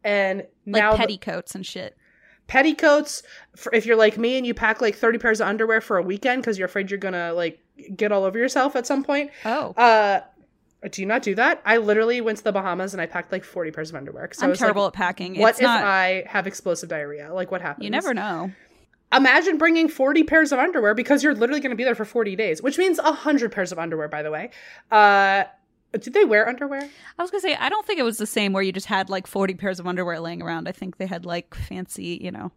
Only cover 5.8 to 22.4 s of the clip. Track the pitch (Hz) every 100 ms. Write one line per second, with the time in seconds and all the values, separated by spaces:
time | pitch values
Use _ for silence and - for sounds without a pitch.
5.8 | - 196 180 202 254 254 240 196 180 202
6.8 | 196 196 190 180 170 170 170 160 _ -
7.8 | - 190 208 202 190 214 247 277 269 262
8.8 | 240 277 277 285 285 - 220 269 269 185
9.8 | 240 220 208 196 - _ _ _ _ _
10.8 | 190 - 190 240 214 196 269 339 202 233
11.8 | 208 214 226 247 226 214 220 196 190 175
12.8 | 190 190 165 175 170 196 - - 160 156
13.8 | 160 160 135 - - - 262 277 226 202
14.8 | 196 185 180 185 180 156 220 214 247 226
15.8 | 202 190 185 185 - 208 190 - 185 165
16.8 | 170 160 143 147 147 180 180 185 185 -
17.8 | 208 254 359 220 208 165 185 - _ _
18.8 | _ _ _ 262 269 285 349 311 330 330
19.8 | 320 - 269 302 311 320 311 254 320 320
20.8 | 208 214 247 285 302 220 233 294 269 226
21.8 | 254 233 214 240 208 190